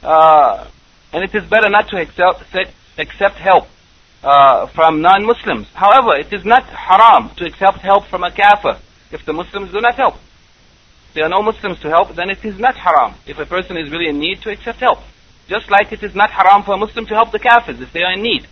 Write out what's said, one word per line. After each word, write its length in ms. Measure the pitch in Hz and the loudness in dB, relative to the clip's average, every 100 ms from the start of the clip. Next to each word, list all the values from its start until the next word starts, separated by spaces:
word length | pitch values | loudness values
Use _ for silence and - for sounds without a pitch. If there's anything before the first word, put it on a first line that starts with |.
Uh, 640 | - 160 160 156 135 98 - _ _ _ _ | 0 4 6 6 4 0 -12 _ _ _ _
And 120 | 160 | -8
it 100 | 190 | -6
is 140 | 208 170 | -6 -2
better 200 | 214 214 | 0 2
not 200 | 208 208 | 0 -2
to 80 | 196 | -6
accept, 480 | 156 - 180 180 - 190 185 _ _ - | -8 -2 -2 -2 -8 -8 -8 _ _ -12
accept 380 | 156 - 202 170 | -12 -4 -4 -2
help, 300 | 175 180 - _ _ _ _ _ | 2 2 0 _ _ _ _ _
uh, 440 | 139 143 139 117 107 | 2 4 6 4 -2
from 320 | - 160 156 | 0 0 2
non-Muslims. 680 | 165 196 214 233 214 120 104 | 2 2 2 -4 -4 -8 -10
However, 400 | - 196 254 254 143 | -2 2 4 2 -2
it 160 | 156 | -4
is 120 | 208 | -10
not 200 | 180 247 | 0 0
haram 720 | 254 - - 190 226 196 - - | 0 -16 0 6 6 6 0 -12
to 80 | |
accept 340 | 170 - 196 196 | -14 -2 -2 -2
help 280 | 190 202 202 | 0 0 0
from 160 | 180 | -8
a 80 | 180 | -8
kafir 480 | 190 202 202 156 - _ _ _ | 0 2 2 0 -6 _ _ _
if 140 | 151 | -16
the 80 | - | -10
Muslims 400 | 156 175 202 196 | -10 -8 -12 -8
do 80 | 190 | -2
not 160 | 240 240 | -2 0
help. 180 | 240 - _ _ _ _ _ _ _ _ _ | -4 -4 _ _ _ _ _ _ _ _ _
If 60 | |
there 100 | 156 | -6
are 40 | 156 | -2
no 140 | 180 | -2
Muslims 380 | 214 214 208 175 | -2 -6 -10 -10
to 80 | 151 | -2
help, 260 | 165 190 | -2 -2
then 160 | 165 180 | -6 -8
it 140 | 196 | -8
is 140 | 220 196 | -10 -4
not 180 | 240 - | -4 -2
haram 380 | 180 156 110 - - | 0 0 0 -6 -20
if 120 | 143 | -14
a 80 | 147 | -8
person 300 | 180 185 175 | -8 -8 -10
is 140 | 151 | -10
really 180 | 160 165 | -6 -6
in 100 | 143 | -4
need 240 | 160 190 | -6 -8
to 80 | 220 | -12
accept 300 | 214 - 233 | -12 -12 -4
help. 180 | 254 - - _ _ _ _ | -4 -4 -8 _ _ _ _
Just 220 | 202 - | -10 -2
like 220 | 202 208 | -2 -2
it 100 | 214 | -8
is 120 | 208 | -12
not 160 | 180 214 | -4 -4
haram 320 | - 190 202 | 2 4 4
for 120 | 196 | 2
a 20 | 190 | -6
Muslim 300 | 214 - 220 | -6 -10 -6
to 80 | |
help 180 | 220 226 | -2 -2
the 80 | 214 | -2
kafirs 400 | 247 240 - 120 | 2 2 0 -14
if 120 | 127 | -12
they 100 | 165 | -6
are 100 | 180 | -6
in 100 | 185 | -4
need. 240 | 226 156 - | -6 -6 -8